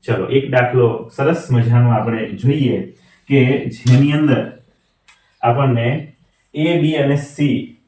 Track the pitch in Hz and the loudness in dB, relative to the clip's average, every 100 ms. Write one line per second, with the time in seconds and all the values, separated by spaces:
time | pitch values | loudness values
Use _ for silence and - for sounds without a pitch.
0 | - 117 - 135 131 127 120 127 117 - | -4 -4 0 -2 0 0 2 2 2 0
1 | - - 139 170 - 120 117 117 120 113 | -10 -4 -2 -2 -2 0 2 2 4 2
2 | 110 113 107 98 131 147 127 98 95 - | -2 -6 -6 -4 -2 0 0 -2 -6 -16
3 | _ _ _ 139 127 139 - - 127 127 | _ _ _ 2 2 0 -4 -4 2 4
4 | 143 147 151 117 82 - _ _ _ _ | 4 2 0 0 -4 -14 _ _ _ _
5 | _ _ _ _ 120 123 135 117 117 151 | _ _ _ _ -2 0 0 0 -2 -4
6 | - _ _ _ _ 151 165 170 151 151 | -8 _ _ _ _ -4 -2 0 0 0
7 | 139 143 - - 143 110 - - | 0 -2 -4 -2 -2 -2 -6 -20